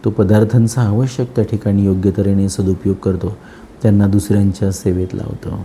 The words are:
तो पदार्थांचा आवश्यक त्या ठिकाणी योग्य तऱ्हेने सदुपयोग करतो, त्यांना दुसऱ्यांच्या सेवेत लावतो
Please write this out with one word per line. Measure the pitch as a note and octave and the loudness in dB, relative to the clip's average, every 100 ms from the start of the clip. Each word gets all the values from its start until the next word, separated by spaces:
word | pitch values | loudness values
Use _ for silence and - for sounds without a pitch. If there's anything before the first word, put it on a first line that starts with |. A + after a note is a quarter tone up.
तो | A2+ | -2
पदार्थांचा | G#2 F#2+ G#2+ G#2+ A#2+ A2+ A#2+ | 0 2 4 4 2 2 0
आवश्यक | A2+ G#2 B2+ B2 B2 - | 0 0 -2 -4 -4 -2
त्या | |
ठिकाणी | G#2+ G#2+ G#2 G2+ | -2 -2 0 2
योग्य | G2 F#2+ G2 | 2 2 0
तऱ्हेने | F2+ G2+ G2 G2 | 0 0 2 0
सदुपयोग | - F#2+ F#2 G2 F#2+ | 0 -2 0 -2 -2
करतो, | G2 F2+ F2 - - - - - | -2 -2 -6 -8 -18 -20 -20 -2
त्यांना | A2 G2+ G2+ | 2 4 4
दुसऱ्यांच्या | G2+ - G2+ G2 F#2 G2 | 2 2 2 2 0 -4
सेवेत | F#2 G2 F2+ F#2 | -2 -2 -2 -4
लावतो | - - - - G2 | -6 -8 -10 -10 -10